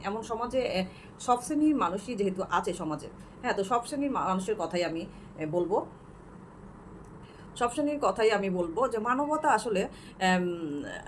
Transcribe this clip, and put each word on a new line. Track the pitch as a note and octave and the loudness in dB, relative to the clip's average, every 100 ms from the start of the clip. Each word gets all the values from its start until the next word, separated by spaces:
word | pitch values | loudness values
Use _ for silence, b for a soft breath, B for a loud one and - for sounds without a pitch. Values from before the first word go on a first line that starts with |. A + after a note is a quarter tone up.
এমন | G3 G#3+ | -4 -4
সমাজে, | A3 A3 A#3+ B3+ | -4 -4 0 0
এ, | B3 F3 F#3+ B B - | 0 0 -2 B B -6
সব | - A#3+ | 2 2
শ্রেণীর | - D4 D4+ C#4 | 4 4 4 6
মানুষই | F3 F#3 - | 2 0 -4
যেহেতু | A3 G3 F#3 - | 0 0 0 2
আছে | F3 F#3+ | 2 2
সমাজে, | F3 D#3+ D3+ - - B - | -2 -2 -4 -6 -14 B -6
হ্যাঁ, | B3 | 0
তো | G#3 | 0
সব | F#3+ A#3+ A#3+ | 2 0 0
শ্রেণীর | C#4+ C#4+ | -2 0
মা-, | G#3+ A#3 | 2 2
মানুষের | F#3 F#3+ G#3 | 0 0 -2
কথাই | E3 F3+ | 0 0
আমি, | E3 E3 F#3 B B - | 0 -2 -6 B B -6
এ, | D#3 | -2
বলবো। | F3 E3+ A3 - - - - - - - - - - - - - - B B B - | 0 2 2 0 -8 -18 -18 -18 -18 -18 -18 -18 -18 -16 -16 -16 -18 B B B -2
সব | A#3+ | -2
শ্রেণীর | D4+ D4 D4 | 0 0 2
কথাই | A3 G3 A3 | 2 4 4
আমি | G#3 G3 | 6 2
বলবো | F#3 F3 D#3+ A#3+ | 0 0 2 2
যে | A3+ | 2
মানবতা | A3+ B3+ D4 D4+ D4+ | 2 2 2 2 4
আসলে, | A3+ B3 F#3+ A#3+ B B - | 4 4 0 0 B B 0
এম, | F#3 F#3 F3+ E3+ D#3+ C#3+ A2 F2+ | 4 4 2 -2 -4 -6 -6 -8